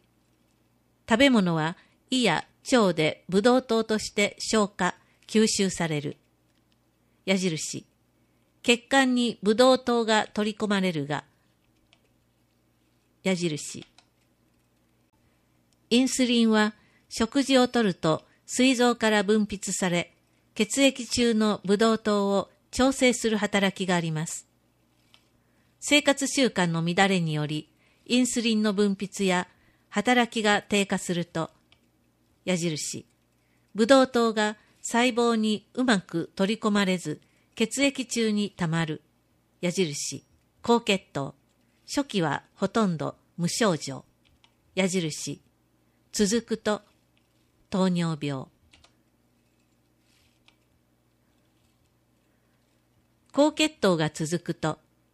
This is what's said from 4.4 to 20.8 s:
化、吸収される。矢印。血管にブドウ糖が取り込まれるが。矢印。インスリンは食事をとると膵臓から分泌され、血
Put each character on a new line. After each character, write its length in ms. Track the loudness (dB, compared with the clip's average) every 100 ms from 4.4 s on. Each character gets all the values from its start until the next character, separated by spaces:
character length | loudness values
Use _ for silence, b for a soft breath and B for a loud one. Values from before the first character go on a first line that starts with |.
| -2 0 0
化、 280 | -2 -4 -4 b b b
吸 200 | 2 2
収 220 | 0 -2
さ 180 | -2 -4
れ 120 | -4
る。 180 | -6 -10 _ _ _ _ _ _ _ _ _ _ -4
矢 120 | -2
印。 480 | -2 -4 -8 -12 -14 _ _ _ _ _ _ _
血 260 | 0 0 2
管 280 | 2 2 2
に 240 | -2 -2
ブ 140 | 0 4
ド 180 | 4
ウ 60 | 4
糖 260 | 2 0 2
が 220 | 0 0
取 260 | -4 -4
り 40 | -4
込 100 | -2
ま 120 | 0
れ 120 | 0
る 160 | -2 -4
が。 160 | -6 -10 _ _ _ _ _ _ _ _ _ _ _ _ _ _ _ _ _ _ _
矢 120 | -4 -2
印。 500 | -2 -6 -10 -16 -18 _ _ _ _ _ _ _ _ _ _ _ _ _ _ _ _ _ _ _ 0
イ 100 | 2
ン 80 | 2
ス 180 | 0 2
リ 180 | 4
ン 80 | 4
は 220 | 4 2 -2 b b b
食 340 | -4 -2 0
事 140 | 2 2
を 100 | 2
と 140 | 2
る 120 | 0
と 300 | 0 -2 -2 b b b
膵 300 | 0 2 4
臓 200 | 2 2
か 140 | 0
ら 140 | 2
分 200 | 2 0
泌 280 | 0 -4 -8
さ 180 | -4 -2
れ、 240 | -2 -4 _ _ _ _
血 280 | -4 -2 2